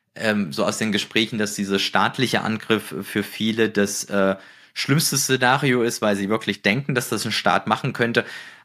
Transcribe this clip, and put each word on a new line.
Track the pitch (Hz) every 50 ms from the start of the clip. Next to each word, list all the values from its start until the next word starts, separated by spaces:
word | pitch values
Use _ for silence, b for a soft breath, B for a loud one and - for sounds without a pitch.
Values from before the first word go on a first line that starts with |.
| B B -
ähm, | - 110 110 107 104 98 78 69
so | 110 95
aus | 95 104 -
den | 117 110 98
Gesprächen, | 104 - - - 110 113 107 123 107
dass | 104 101 -
dieser | - 101 95 98 98
staatliche | - - - 95 101 117 - - 131 117 - 107 -
Angriff | - 110 107 - - 110 104 - - - 76
für | 98 - - 107 101
viele | - - - 107 110 110 113 113 104
das, | 107 104 101 101 - - -
äh, | - 104 101 95 95 95 95 B B B B B B B
schlimmste | B - - 139 160 151 - 143 135
Szenario | - - 131 123 127 123 131 139 147 135 123 123 113
ist, | 120 117 -
weil | 110 107 104
sie | 98 101 98
wirklich | 110 110 - - 101 -
denken, | - 101 104 135 139 - 135
dass | 120 - -
das | 117 107 -
ein | 113 101
Staat | - - 98 90 - - 110
machen | 110 - - 131
könnte. | 104 - 120 117 117 120 107 B B B B B B B